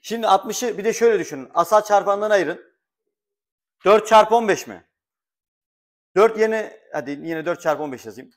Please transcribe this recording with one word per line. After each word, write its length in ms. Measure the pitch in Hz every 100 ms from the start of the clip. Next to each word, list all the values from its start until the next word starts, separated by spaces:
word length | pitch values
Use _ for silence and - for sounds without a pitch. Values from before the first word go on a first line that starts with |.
Şimdi 260 | - 233 220
altmışı 500 | 190 277 208 247 180
bir 60 |
de 100 | 208
şöyle 260 | - 233 202
düşünün. 320 | 156 139 127
Asal 280 | - 170 214
çarpandan 480 | 208 202 185 202 214
ayırın. 440 | 208 156 175 _ _ _ _ _ _ _ _ _ _ _ _
Dört 220 | 185 214 214
çarpı 280 | 220 214
on 120 | 233 220
beş 200 | 170 -
mi? 200 | 90 _ _ _ _ _ _ _ _ _ _ _ _ _
Dört 220 | 185 220 220
yerine, 400 | 220 220 208 - _
hadi 180 | 151 131
yine 340 | 143 160 160
dört 160 | 156 170
çarpı 220 | 160 143
on 80 | 151
beş 140 | 123
yazayım. 260 | 113 104 131